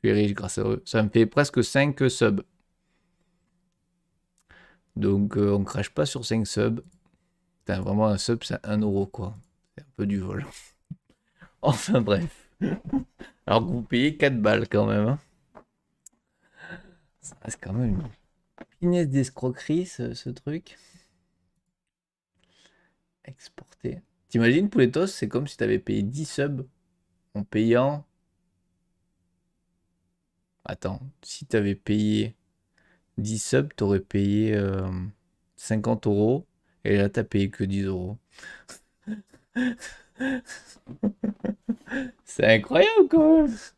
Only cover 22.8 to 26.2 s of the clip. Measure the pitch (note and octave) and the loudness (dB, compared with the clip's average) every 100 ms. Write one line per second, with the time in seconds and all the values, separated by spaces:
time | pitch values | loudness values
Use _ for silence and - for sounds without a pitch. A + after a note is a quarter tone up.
22.8 | _ _ _ _ - C3+ - - - _ | _ _ _ _ -20 -20 -20 -20 -20 _
23.8 | - - _ _ _ A2+ A#2 C#3+ G3+ - | -10 -10 _ _ _ 4 4 4 2 4
24.8 | B2 D3 F#3+ - G#2 B2 D3 - A2 G#2 | 4 2 -2 -4 -4 -4 -4 -4 0 0
25.8 | - G#2+ G2+ C#3+ | -2 -2 -2 -6